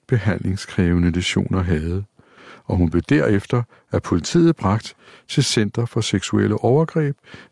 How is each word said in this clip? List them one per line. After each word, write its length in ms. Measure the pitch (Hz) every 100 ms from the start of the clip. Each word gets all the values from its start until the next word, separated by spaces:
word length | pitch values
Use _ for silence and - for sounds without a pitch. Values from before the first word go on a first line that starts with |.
| -
behandlingskrævende 1040 | 120 95 87 - 98 - - 87 87 87
læsioner 500 | 82 87 - - 95
havde, 420 | 90 80 80 92 104 _ _ - - -
og 140 | - 98
hun 120 | 87
blev 120 | 85
derefter 640 | - 147 131 101 - 123 117 _ _
af 100 | 92
politiet 540 | - 90 - 170 170 156
bragt 400 | 95 107 - - - - -
til 160 | -
Center 420 | 135 - 104 - 117
for 160 | -
Seksuelle 560 | 107 101 - 107 101 107
Overgreb 600 | 113 139 160 165 147 143 - - -